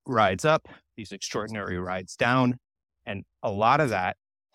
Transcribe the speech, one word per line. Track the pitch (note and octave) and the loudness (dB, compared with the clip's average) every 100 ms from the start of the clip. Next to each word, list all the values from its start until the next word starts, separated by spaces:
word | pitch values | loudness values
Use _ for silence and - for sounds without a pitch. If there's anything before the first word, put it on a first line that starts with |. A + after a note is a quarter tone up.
rides | - B2 G2 F#2+ | -2 2 2 2
up, | D#3 D#3 - - _ - | 2 0 -2 -20 _ -16
these | G#2 | -14
extraordinary | G2 - A#2+ G#2+ G#2+ F#2+ F2+ | -12 -8 -6 -6 -8 -6 -6
rides | F2+ F#2 F#2 | -6 -8 -8
down. | - B2 C3 B2 B2 _ _ _ _ - | -2 2 4 2 0 _ _ _ _ -12
And | G2 - _ | -10 -12 _
a | A#2+ | -6
lot | G2+ A2 C#3+ | 2 4 4
of | C#3+ | 2
that | G2 F2+ - _ _ _ | 0 -2 -6 _ _ _